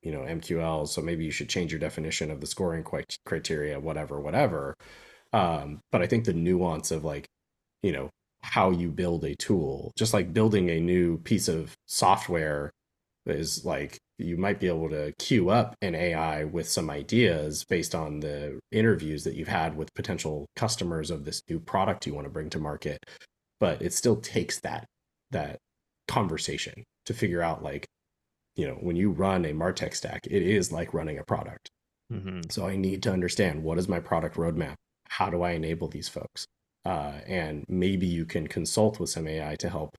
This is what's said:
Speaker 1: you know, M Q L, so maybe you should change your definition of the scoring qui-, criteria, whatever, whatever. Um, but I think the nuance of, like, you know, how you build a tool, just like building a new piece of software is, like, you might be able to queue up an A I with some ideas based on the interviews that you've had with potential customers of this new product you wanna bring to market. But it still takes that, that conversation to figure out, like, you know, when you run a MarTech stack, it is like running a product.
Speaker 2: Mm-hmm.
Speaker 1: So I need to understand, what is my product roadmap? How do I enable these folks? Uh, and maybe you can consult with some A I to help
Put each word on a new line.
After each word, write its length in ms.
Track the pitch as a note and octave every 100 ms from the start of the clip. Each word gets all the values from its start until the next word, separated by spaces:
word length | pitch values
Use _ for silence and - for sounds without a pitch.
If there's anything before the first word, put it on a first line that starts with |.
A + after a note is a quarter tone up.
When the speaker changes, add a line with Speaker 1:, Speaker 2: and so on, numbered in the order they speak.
Speaker 1:
you 80 | E2
know, 120 | D2+
M 180 | - E2
Q 200 | - E2
L, 240 | E2 D#2+ D2+
so 160 | -
maybe 240 | D#2+ E2+ D#2+
you 60 |
should 180 | - -
change 220 | - E2+
your 80 | D#2
definition 500 | D2+ D2+ D#2+ - D#2
of 100 | D2+
the 80 | C#2+
scoring 360 | - F#2 E2
qui-, 200 | D#2 D#2 - - -
criteria, 540 | E2 - D#2+ D2 C#2+
whatever, 400 | D2+ D2+ D2+ C#2+
whatever. 560 | C#2+ F#2 C#3 E2 C#2 C2+ - - - - _
Um, 460 | A2+ F2+ D#2+ C#2+ D2+ _
but 100 | A#2+
I 40 | F2
think 180 | A#2 A2+
the 80 |
nuance 580 | E2+ E2+ F#2 F2+ D#2+ -
of, 120 | D#2+
like, 220 | D2+ C#2+ - _ _ _ _ _
you 100 | G2
know, 180 | C#2+ C2+ _ _ _
how 260 | - - F#2+
you 220 | F2+ F2
build 320 | D#2+ F2+ E2+
a 120 | D2 C#2+
tool, 560 | - G2 D2 C2+ - -
just 160 | A2
like 200 | A2 F#2
building 360 | E2+ A2 G#2 F2+
a 100 | E2
new 380 | E2+ F2+ F2 E2
piece 280 | - G#2 -
of 260 | E2 D#2 - _
software 840 | - F#2 G2 - F2 D#2 D2 D2 _ _ _ _ _ -
is, 400 | D2+ D#2+ - -
like, 320 | C#2 D2 - _ _
you 200 | F2 E2+
might 220 | G2 G2+
be 80 | F#2
able 220 | E2 D#2+
to 240 | D2+ D2 -
queue 320 | - B2+ F2+
up 260 | A2+ A#2 -
an 140 | G2 E2
A 180 | F2
I 300 | D#2+ D#2+ D2+
with 240 | D#2 E2+ D#2+
some 220 | - D#2+
ideas 720 | D2 C#2 A2+ A#2 E2 D2+ D2+ -
based 260 | F2+ D#2+ F2
on 240 | D#2 D2+
the 400 | D2 C#2+ D2 C2+ -
interviews 520 | G#2+ A2+ F#2 D#2 D2+
that 120 | D2+ -
you've 120 | D#2+
had 280 | F#2 E2 D#2
with 160 | D2+ -
potential 520 | - F2 D#2 D2+ C#2+ -
customers 540 | A2 - F2+ E2 D#2
of 140 | E2 C#2+
this 160 | - -
new 100 | -
product 460 | E3 G2 G2 F#2 -
you 80 |
wanna 160 | D2 C#2+
bring 200 | D2+ D#2
to 80 | D#2+
market. 400 | D2+ D2 D2+ C#2+ - - - _ _ _
But 220 | F2+ D#2+
it 120 | F2+
still 220 | - B2 G#2+
takes 440 | - - F2 -
that, 240 | - D#2+ - _ _ _ _
that 260 | F2 D2+ - _ _ _ _ -
conversation 760 | - G2 D#2+ - D2+ - - - _ -
to 80 | A2+
figure 260 | G#2+ F2
out, 220 | E2 D#2+
like, 240 | D2+ C#2+ - _ _ _ _ _ _ -
you 120 | D2
know, 80 | B1+
when 200 | F2 E2+
you 140 | G2+
run 360 | E2+ F#2+ F#2+ E2
a 80 |
MarTech 420 | D2+ E2+ F#2 F#2 -
stack, 320 | - - -
it 140 | G2
is 280 | F2 G#2 F2
like 220 | E2 E2+
running 240 | E2+ D#2 D2+
a 60 |
product. 460 | D2+ - - - - _ _ _ _
Speaker 2:
Mm-hmm. 280 | A2 F#2+ F#2 E2+
Speaker 1:
So 180 | - F#2
I 80 | F#2+
need 260 | F#2+ F#2+
to 80 | -
understand, 520 | F#2 F2+ - F#2+ D2+
what 160 | D#2+ E2
is 80 | F#2
my 120 | F2
product 360 | D#2+ E2+ E2 -
roadmap? 400 | E2+ D#2+ D#2+ D#2 _ _ _
How 240 | - G2
do 100 | F2
I 100 | F2
enable 360 | E2+ D#2+ E2 E2
these 220 | - -
folks? 360 | - - - - _ _ _ -
Uh, 340 | F2 D2 C#2+ -
and 380 | F#2 D#2 D2+ -
maybe 380 | F#2 F#2 F#2+ F2+
you 200 | E2+ E2
can 220 | F2 D2+
consult 520 | - D#2+ - G#2+ -
with 100 | E2
some 180 | - D#2+
A 200 | D#2 D2+
I 40 | D#2
to 140 | F2
help 260 | E2+ D#2